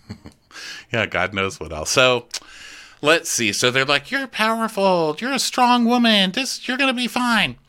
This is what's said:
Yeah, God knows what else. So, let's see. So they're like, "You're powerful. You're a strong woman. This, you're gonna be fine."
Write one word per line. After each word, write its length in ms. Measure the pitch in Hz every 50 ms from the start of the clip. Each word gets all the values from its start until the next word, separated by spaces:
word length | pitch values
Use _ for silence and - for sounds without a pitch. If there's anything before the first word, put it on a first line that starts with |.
| - - 107 - - - - _ _ _ - - - - - - - _
Yeah, 140 | 120 113 101
God 260 | 87 - 87 92 95 104
knows 240 | 95 95 98 90 -
what 120 | 78 78
else. 180 | 78 76 78 -
So, 360 | - 131 127 127 123 120 - _ - - - - - - - - - - - - - -
let's 260 | - 147 165 160 - -
see. 220 | - 113 117 104
So 180 | 98 - - 123
they're 140 | 123 135 135
like, 260 | 143 143 139 - -
"You're 160 | 254 277 269
powerful. 880 | 254 - - 214 220 226 226 226 214 - 202 196 190 180 170 160 151 151 -
You're 140 | 220 254
a 60 | 277 247
strong 460 | - - - 262 247 240 247 247 233
woman. 480 | 226 240 247 233 226 214 202 190 185
This, 340 | 180 254 269 233 - - -
you're 120 | - 254 262
gonna 160 | 277 269 240
be 120 | 247 247
fine." 500 | 226 - 247 247 240 233 208 180 135 120 - _